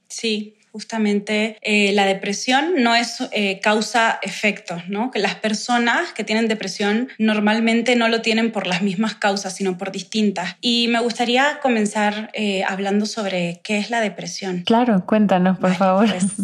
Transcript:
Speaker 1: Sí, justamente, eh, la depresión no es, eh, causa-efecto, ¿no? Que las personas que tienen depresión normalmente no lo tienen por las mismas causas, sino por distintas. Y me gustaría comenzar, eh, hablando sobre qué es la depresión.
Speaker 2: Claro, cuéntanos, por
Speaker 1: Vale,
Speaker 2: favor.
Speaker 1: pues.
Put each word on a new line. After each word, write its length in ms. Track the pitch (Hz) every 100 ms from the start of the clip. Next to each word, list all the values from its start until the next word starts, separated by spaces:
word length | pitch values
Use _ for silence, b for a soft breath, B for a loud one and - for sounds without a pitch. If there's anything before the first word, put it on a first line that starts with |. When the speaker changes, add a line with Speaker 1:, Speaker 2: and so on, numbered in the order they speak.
| -
Speaker 1:
Sí, 480 | - 226 214 214 - _
justamente, 840 | 214 - 226 208 202 202 214 220 -
eh, 320 | 214 208 202
la 100 | 202 196
depresión 680 | 190 202 202 - 262 320 339
no 140 | 233
es, 300 | 233 240 - 247
eh, 300 | 208 196 190
causa-efecto, 1120 | 214 220 214 233 226 - 190 - 214 180 - 170 175
¿no? 220 | 202 254
Que 80 | 226
las 160 | 190 -
personas 760 | 214 214 - 240 233 285 349
que 120 | - 214
tienen 240 | 220 226
depresión 580 | 214 190 - 202 220 254 -
normalmente 800 | 220 214 208 220 226 226 233 247
no 140 | 226
lo 120 | 226
tienen 300 | 226 220 226
por 160 | 208 185
las 140 | 175
mismas 340 | 196 180 220 -
causas, 400 | 208 202 190 -
sino 220 | 190 180
por 160 | 190
distintas. 640 | 196 - 220 208 185 180 -
Y 300 | 240 233 233
me 100 | 233
gustaría 600 | 240 233 240 247 285 285
comenzar, 720 | 269 226 208 214 208 208 214
eh, 320 | - 208 190 196
hablando 380 | 190 196 202 214
sobre 560 | - 196 185 170 170
qué 140 | - 208
es 120 | 208
la 120 | 233
depresión. 640 | 214 175 170 - 190 180 175
Speaker 2:
Claro, 400 | 226 247 196 -
cuéntanos, 500 | 214 208 185 185 180
por 120 | 185
Speaker 1:
Vale, 60 | 180
Speaker 2:
favor. 300 | 190 190 214
Speaker 1:
pues. 240 | 185 190 -